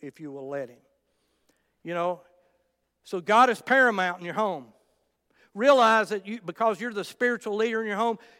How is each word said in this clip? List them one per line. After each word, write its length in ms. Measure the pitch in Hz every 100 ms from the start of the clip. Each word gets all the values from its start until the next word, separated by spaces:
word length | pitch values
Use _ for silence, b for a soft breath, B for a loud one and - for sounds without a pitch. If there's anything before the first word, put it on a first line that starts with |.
if 180 | 143 -
you 120 | 147
will 160 | 139 135
let 220 | 143 120
Him. 80 | 120 _ _ _ _ _ _ _ _ _ _
You 120 | 165 175
know, 260 | 175 170 _ _ _ _ _ _ _ _
so 180 | - 185
God 280 | 175 220 262
is 100 | 220
paramount 600 | - 269 247 196 180 180
in 60 | 175
your 100 | 170
home. 320 | 208 156 117 _ _ _ _ _ _ b b
Realize 540 | 202 269 262 226 220 185
that 160 | 202 196
you, 140 | 226 175
because 340 | 170 226 175
you're 140 | 240
the 100 | 202
spiritual 540 | 180 - 247 233 226 208
leader 240 | 226 226
in 60 | 214
your 100 | 202
home, 200 | 233 220 B